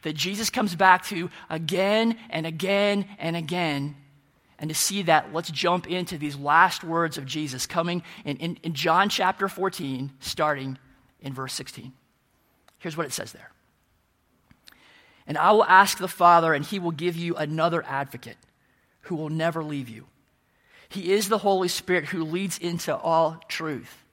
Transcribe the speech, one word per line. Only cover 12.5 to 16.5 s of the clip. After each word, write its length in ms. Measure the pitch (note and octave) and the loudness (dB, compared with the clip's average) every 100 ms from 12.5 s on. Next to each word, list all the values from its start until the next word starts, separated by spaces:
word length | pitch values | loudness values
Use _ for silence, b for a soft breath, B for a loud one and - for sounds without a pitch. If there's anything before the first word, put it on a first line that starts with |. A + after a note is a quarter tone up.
| _ _ _ | _ _ _
Here's 180 | F3 D#3 | -10 -6
what 80 | D3+ | -6
it 80 | |
says 200 | - A2 | -6 -10
there. 180 | - - _ _ _ _ _ _ _ _ _ _ _ - b b b b b b | -14 -20 _ _ _ _ _ _ _ _ _ _ _ -20 b b b b b b
"And 100 | D3+ | 2
I 140 | E3+ | 6
will 140 | G#3+ G#3+ | 6 8
ask 340 | F#3 G3 - | 8 8 2
the 80 | F3+ | -6
Father, 480 | - F3 E3+ E3 | 4 8 8 6